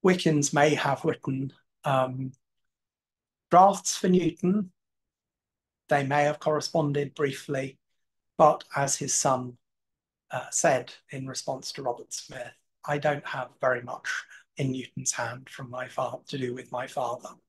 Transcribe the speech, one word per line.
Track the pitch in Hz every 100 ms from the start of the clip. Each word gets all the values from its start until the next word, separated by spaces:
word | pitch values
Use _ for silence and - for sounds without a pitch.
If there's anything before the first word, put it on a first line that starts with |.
Wickens | 190 139 - 151 143
may | 147 151 214
have | 143 135
written, | 160 143 - 135 135 - _ _
um, | - 135 131 131 131 - _ _ _ _ _ _ _ _ _ _ _
drafts | 170 190 190 - -
for | 196
Newton. | 180 165 - 180 208 185 _ _ _ _ _ _ _ _ _ _ _ _
They | 143
may | 135 143
have | 147 147
corresponded | - 151 147 170 147 143 143 -
briefly, | 143 135 - 139 135 - _ _ _ _ _ -
but | 156 147 - -
as | 139 -
his | 139
son, | - 143 127 127 123 _ _ _ _ _ _ _
uh, | 127 -
said | - 170 131 - - _
in | 139 131
response | 131 - 135 -
to | -
Robert | 135 120 -
Smith, | - - 131 123 - _ _
"I | - 147
don't | 147 143 -
have | 139 123 _
very | 135 123
much | 120 - - - - - _ -
in | 139
Newton's | 131 120 - 131
hand | - 117 123 131
from | - 131
my | 127 127
fa-, | - 127 - -
to | 143
do | 123
with | 123 123
my | 123 131
father." | - 123 123 - -